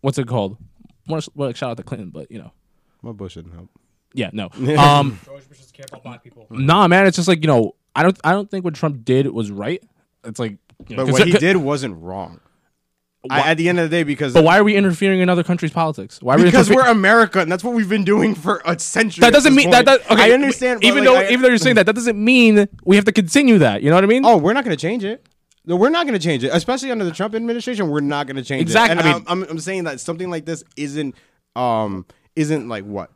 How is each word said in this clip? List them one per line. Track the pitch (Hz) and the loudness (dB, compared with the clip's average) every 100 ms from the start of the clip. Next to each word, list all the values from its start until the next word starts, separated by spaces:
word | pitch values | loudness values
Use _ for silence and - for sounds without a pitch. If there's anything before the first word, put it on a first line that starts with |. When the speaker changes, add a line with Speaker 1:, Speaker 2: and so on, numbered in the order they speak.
Speaker 1:
what's | 139 143 | -4 -6
it | 117 | -6
called? | 123 98 113 - _ - _ - | -4 -6 -10 -20 _ -20 _ -10
More | 156 | -10
s-, | - | -10
well, | 143 139 | -10 -10
like, | 120 | -8
shout | 131 | -12
out | 117 | -12
to | |
Clinton, | - 113 92 | -14 -16 -16
but, | 78 69 | -18 -20
you | 110 | -20
know. | 55 _ _ _ _ _ | -20 _ _ _ _ _
Speaker 2:
Well, | 120 | -20
Bush | 107 95 | -16 -16
didn't | 85 82 | -16 -20
help. | 85 95 _ _ _ _ | -20 -20 _ _ _ _
Speaker 1:
Yeah, | 135 101 | -10 -10
no. | 107 120 | -10 -14
Speaker 2:
<laughs> | - 131 147 | -8 -4 2
Speaker 1:
Um, | 143 143 139 98 _ | 4 4 0 -8 _
Speaker 3:
George | - _ | -20 _
Bush | _ | _
doesn't | _ | _
care | _ 135 | _ -20
about | 117 | -20
black | 127 120 | -20 -20
people. | _ _ _ | _ _ _
Speaker 1:
nah, | 117 135 180 180 | -4 2 4 4
man, | 180 196 | 4 4
it's | 175 | 0
just | 170 | -2
like, | 165 | 0
you | 156 | 2
know, | 127 110 _ _ - | 2 0 _ _ 0
I | |
don't, | 170 190 | 0 0
I | 151 | -2
don't | 190 202 | -2 -4
think | 196 | -8
what | 180 147 | -8 -6
Trump | 160 135 | -6 -6
did | 113 131 135 | 0 0 0
was | 113 104 | -4 -8
right. | 98 107 180 _ _ _ _ | -8 -10 -10 _ _ _ _
It's | 117 110 | -18 -10
like, | 117 101 _ _ - | -10 -12 _ _ -14
you | 117 | -6
know, | 131 | -2
Speaker 2:
But | |
what | 131 | 2
Speaker 1:
consi-, | 175 | 2
Speaker 2:
he | |
Speaker 1:
con- | 170 | 2
Speaker 2:
did | 170 185 | 2 0
wasn't | 139 147 127 85 | 0 -6 -8 -12
wrong. | 87 95 85 85 _ _ _ _ _ _ _ _ 131 | -12 -12 -12 -18 _ _ _ _ _ _ _ _ -4
I, | 139 | 0
Speaker 1:
Why | 147 | 0
Speaker 2:
at | 160 | 0
the | 170 | 0
end | 180 | 0
of | 165 | -2
the | 170 | -2
day, | |
because | 147 139 143 | -4 -4 0
Speaker 1:
But | 131 160 | 2 4
why | 190 | 4
are | |
we | 208 202 | 4 2
interfering | 196 165 196 190 | 0 -2 -2 0
in | 180 | 0
other | 175 | 0
countries' | 170 175 156 | -2 -4 -4
politics? | 170 160 147 98 - | -4 -4 -6 -16 -10
Why | 123 139 | 0 4
are | |
we | 180 | 4
Speaker 2:
Because | - 202 | 4 4
Speaker 1:
interfere- | 262 254 | 4 4
Speaker 2:
we're | |
America, | 220 190 226 226 190 | 2 4 4 2 0
and | 165 | -2
that's | 180 | -4
what | 233 | -4
we've | 233 190 | -4 -2
been | 208 185 | -2 0
doing | 208 220 185 | 0 0 -2
for | 165 208 | -4 -4
a | 165 165 | -4 -6
century | - 226 226 170 | -6 -2 -4 2
Speaker 1:
That | 240 | 4
Speaker 2:
at | |
Speaker 1:
doesn't | 277 277 269 | 6 6 4
Speaker 2:
this | 180 | 6
Speaker 1:
mean | |
that, | 247 262 | 4 6
Speaker 2:
point. | 262 - | 4 4
Speaker 1:
that, | |
okay, | 220 220 | 4 6
Speaker 2:
I | |
understand, | 247 277 - 254 240 | 4 2 -2 -4 0
but, | 220 | 2
Speaker 1:
even | 277 | 4
Speaker 2:
like, | 202 | 4
Speaker 1:
though, | 220 | 4
Speaker 2:
I | 196 | 4
Speaker 1:
even | 247 | 2
though | 254 | 4
you're | 233 | 4
saying | 254 226 | 2 2
that, | 190 | 2
that | 220 | 0
doesn't | 233 208 | -4 -2
mean | 220 254 233 208 202 - - | 2 4 6 4 2 -4 2
we | 202 | 2
have | 208 | 4
to | |
continue | 214 175 277 269 214 | 0 0 2 4 4
that. | 131 101 | 4 2
You | 139 | 2
know | 175 | 2
what | |
I | 196 | 4
mean? | 247 269 | 2 4
Speaker 2:
Oh, | 208 | 4
we're | 156 | 2
not | 254 | -2
gonna | 240 151 | -4 -6
change | 160 233 | -6 -6
it. | 196 233 _ _ _ _ - | -8 -12 _ _ _ _ -6
No, | 175 | 0
we're | 240 | 0
not | 330 302 | 0 -2
gonna | 208 | -4
change | 160 139 131 | -4 -4 -2
it, | |
especially | 170 160 262 269 | -4 -4 -6 -6
under | 233 | -6
the | 180 | -6
Trump | 160 208 220 | -6 -8 -6
administration. | 233 240 240 220 175 | -6 -8 -8 -6 -4
We're | 147 | -4
not | 143 143 139 | -4 -6 -8
gonna | 135 | -10
change | 123 135 | -8 -6
Speaker 1:
Exactly. | 165 220 226 170 | 0 0 0 0
Speaker 2:
it. | |
And | 160 | -2
Speaker 1:
I | 170 | -2
mean | - | -6
Speaker 2:
I'm, | 180 | -8
I'm, | 165 | -6
I'm | 160 | -10
saying | 165 190 165 | -8 -8 -8
that | 131 | -10
something | - 165 185 | -10 -10 -8
like | 165 147 | -10 -10
this | 160 _ - | -12 _ -14
isn't, | 147 147 143 - _ _ _ 117 | -10 -8 -10 -12 _ _ _ -6
um, | 123 113 107 95 - _ _ 160 | -4 -2 -4 -8 -14 _ _ -8
isn't, | 151 156 117 | -4 -4 -6
like, | 110 101 | -10 -10
what? | 101 85 | -12 -12